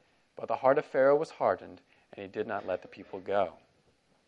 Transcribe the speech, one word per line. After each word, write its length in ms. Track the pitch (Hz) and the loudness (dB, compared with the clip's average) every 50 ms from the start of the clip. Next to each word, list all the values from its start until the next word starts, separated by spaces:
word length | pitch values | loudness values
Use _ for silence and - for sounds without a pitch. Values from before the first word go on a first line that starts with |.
| _ _ _ _ _ _ _ | _ _ _ _ _ _ _
But 120 | - 113 - | -10 -8 -6
the 80 | 113 | -4
heart 220 | - 135 131 139 151 | 2 4 4 4 2
of 80 | 147 | 0
Pharaoh 300 | - - 139 131 139 143 | -2 2 2 4 6 4
was 160 | 147 160 - | 4 2 -2
hardened, 500 | - - 139 110 92 - 92 90 92 - _ _ _ _ _ _ - | -4 0 0 0 0 0 -4 -12 -20 -20 _ _ _ _ _ _ -16
and 100 | - 101 | -14 -14
he 40 | 98 | -10
did 180 | 104 110 104 113 | -8 -8 -6 -6
not 200 | 104 101 101 95 | -6 -6 -4 -4
let 140 | 92 92 | -6 -6
the 60 | - - | -6 -10
people 320 | - 107 95 - - 95 | -20 -20 -18 -14 -14 -12
go." 340 | 90 98 98 101 95 82 76 - _ _ _ _ _ _ _ _ _ _ _ _ _ | -6 -2 0 0 0 -2 -4 -10 _ _ _ _ _ _ _ _ _ _ _ _ _